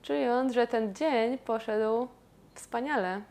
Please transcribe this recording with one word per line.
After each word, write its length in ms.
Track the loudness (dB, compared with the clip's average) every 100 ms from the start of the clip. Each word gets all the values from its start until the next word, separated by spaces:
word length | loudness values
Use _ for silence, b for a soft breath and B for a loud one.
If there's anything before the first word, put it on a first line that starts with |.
czując, 520 | -2 0 2 2 2
że 140 | 2 2
ten 280 | 2 -2 0
dzień 420 | 2 2 2 -2
poszedł 680 | -2 -4 -2 0 2 0 -2 -8 -20 -20 -20
wspaniale 680 | -20 -8 -6 -2 0 0 -4 -8